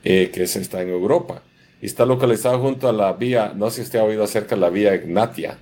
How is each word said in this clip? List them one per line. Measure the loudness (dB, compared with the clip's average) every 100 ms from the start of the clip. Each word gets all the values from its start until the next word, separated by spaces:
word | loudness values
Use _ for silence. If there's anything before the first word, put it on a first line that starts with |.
Eh, | 4 2 2
que | -2
es, | -4 -4
está | -6 -8
en | -4
Europa. | -2 0 0 0 -14 _ _ _ _
Y | -12
está | 0 2
localizado | 4 2 2 2 0
junto | 0 0 0
a |
la | 2 0
vía, | 0 0 0 0 -2
no | -4
sé | -4
si |
usted | -4 0
ha |
oído | 2 2 0
acerca | -2 -2 0
de |
la | 2
vía | 4 2
Egnatia | 2 0 0 0 -2 -10 -10